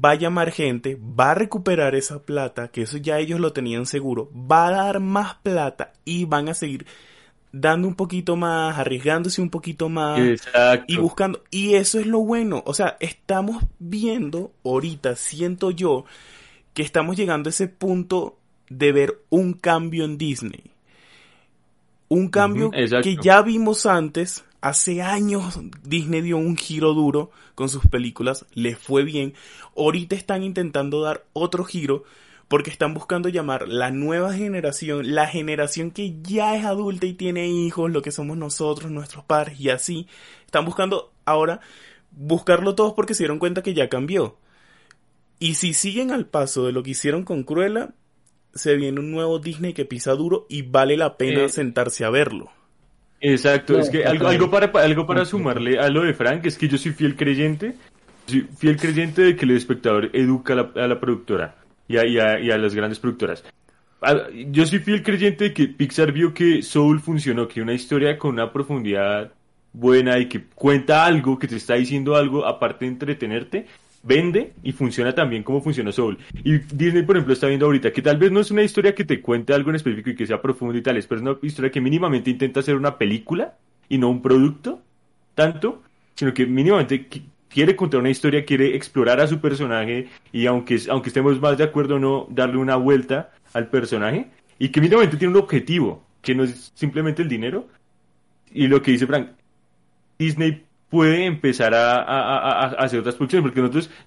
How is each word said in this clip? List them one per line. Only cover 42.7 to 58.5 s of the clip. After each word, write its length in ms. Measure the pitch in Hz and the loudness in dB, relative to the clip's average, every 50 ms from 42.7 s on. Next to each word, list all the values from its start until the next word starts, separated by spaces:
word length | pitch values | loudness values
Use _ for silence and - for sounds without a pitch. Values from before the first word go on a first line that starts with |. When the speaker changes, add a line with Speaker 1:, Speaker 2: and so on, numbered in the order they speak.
| 190 | 2
Speaker 1:
todos 200 | 202 214 214 214 | 2 2 0 2
porque 200 | - 208 202 220 | -2 -2 -2 0
se 100 | - 175 | -2 -2
dieron 160 | 147 147 160 | -2 -2 -2
cuenta 220 | 175 175 180 185 180 | -2 -2 -2 -2 -4
que 100 | 196 180 | -2 0
ya 160 | 156 131 120 | 0 0 0
cambió. 480 | - 127 135 147 190 190 139 104 - _ _ _ _ _ _ _ _ _ _ _ _ _ _ _ _ _ _ _ _ - | 0 -4 -2 -2 0 -2 -2 -2 -6 _ _ _ _ _ _ _ _ _ _ _ _ _ _ _ _ _ _ _ _ -6
Y 140 | 165 165 160 | -4 -4 -2
si 180 | - - 175 156 | -2 -4 -2 -2
siguen 380 | - - 202 196 240 262 254 | -2 -4 -2 -4 -4 -4 -2
al 140 | 247 254 190 | -4 -4 -4
paso 400 | - - 151 139 131 - 131 123 | -2 -2 -2 -2 -2 -2 -2 -2
de 60 | 127 | -2
lo 120 | 123 127 123 | -2 -4 -6
que 80 | 135 | -6
hicieron 320 | 131 - - 147 147 170 185 | -8 -4 -2 -2 -2 -2 -4
con 200 | - 180 143 127 | -6 -6 -6 -4
Cruella, 460 | - 151 170 190 202 214 226 - - - _ _ _ _ _ _ _ _ _ _ _ - | -4 -2 0 0 0 -2 -4 -6 -8 -14 _ _ _ _ _ _ _ _ _ _ _ -12
se 220 | - - 151 143 | -6 0 0 0
viene 240 | 143 143 135 135 139 | 0 0 -2 -4 -6
un 100 | 147 151 | -6 -6
nuevo 260 | 156 160 165 165 165 | -6 -4 -2 -2 -2
Disney 360 | 160 151 165 160 151 175 180 165 | -4 -4 -8 -8 -6 -8 -8 -6
que 120 | - 135 | -6 -6
pisa 280 | - 127 117 - 135 135 | -6 -6 -6 -2 -2 0
duro 340 | 139 156 175 185 - - - | 0 0 0 -2 -2 -4 -8
y 140 | - 147 135 | -10 -10 -4
vale 340 | 127 127 131 135 139 147 | 2 4 4 4 4 2
la 180 | 156 160 143 - | 2 0 -2 -2
pena 260 | - 131 131 135 143 139 | -2 -2 0 2 2 0
Speaker 2:
Eh, 60 | 139 | 0
Speaker 1:
sentarse 560 | - - 143 123 117 120 123 120 - - 117 | 0 -2 -4 -2 0 -2 -2 -2 -2 -4 -2
a 40 | 110 | 0
verlo. 400 | 117 139 151 131 113 92 - - _ _ _ _ _ _ _ _ _ _ _ _ _ - | 2 2 2 0 -2 -10 -12 -14 _ _ _ _ _ _ _ _ _ _ _ _ _ -2
Speaker 2:
Exacto, 540 | - 143 139 127 131 143 139 143 - - 143 | 2 4 4 4 6 4 4 4 4 4 4
Speaker 3:
No, 60 | 131 | 4
Speaker 2:
es 100 | - 139 | 4 2
que 160 | 135 160 - | 2 2 2
algo, 140 | 156 156 156 | 2 2 2
Speaker 3:
total. 140 | - 180 175 | 2 2 4
Speaker 2:
algo 160 | 165 180 170 | 4 4 4
para, 140 | 196 202 196 196 202 185 156 | 4 4 4 4 4 4 4
algo 220 | 156 156 156 160 | 4 4 2 0
para 120 | 156 175 175 | 0 0 0
Speaker 3:
Total. 40 | 180 175 | 0 0
Speaker 2:
sumarle 480 | 208 202 170 139 123 123 117 120 131 120 | -2 -2 -2 0 -2 0 0 0 2 2
a 100 | 139 143 | 2 2
lo 140 | 143 156 175 | 2 2 2
de 100 | 170 - | 2 0
Frank, 320 | - 120 120 143 170 165 | 2 2 0 0 0 -2
es 100 | 165 143 | -4 -2
que 100 | - 160 | 0 0
yo 100 | 147 143 | 0 0
soy 140 | 135 - 170 | 0 -2 -2
fiel 240 | 147 - 156 143 139 | -2 0 0 0 0
creyente, 600 | - 156 143 139 135 151 156 156 151 202 233 247 - - _ _ _ _ _ _ _ - | 0 0 0 0 0 0 -2 -2 -4 -6 -8 -10 -10 -18 _ _ _ _ _ _ _ -8
soy 200 | - 127 135 - - | -2 -2 -2 -2 -2